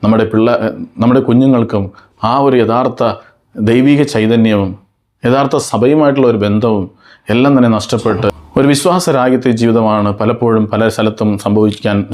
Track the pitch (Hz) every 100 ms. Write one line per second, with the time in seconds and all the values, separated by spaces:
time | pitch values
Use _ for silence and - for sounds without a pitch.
0 | 104 110 110 110 113 120 110 - - -
1 | 117 131 131 120 135 127 113 107 95 -
2 | _ - 110 131 139 131 110 117 127 113
3 | 117 98 - _ _ - 107 123 135 143
4 | 143 113 110 117 113 104 95 90 _ _
5 | _ _ 123 131 147 147 - 107 123 151
6 | 147 139 127 113 104 104 117 107 87 _
7 | _ - - 113 139 135 120 110 - 110
8 | 113 104 110 - - - 139 143 185 180
9 | 175 139 127 127 127 113 117 113 110 107
10 | 104 101 110 120 120 110 107 107 110 -
11 | 110 104 107 101 104 107 107 101 110 101
12 | 95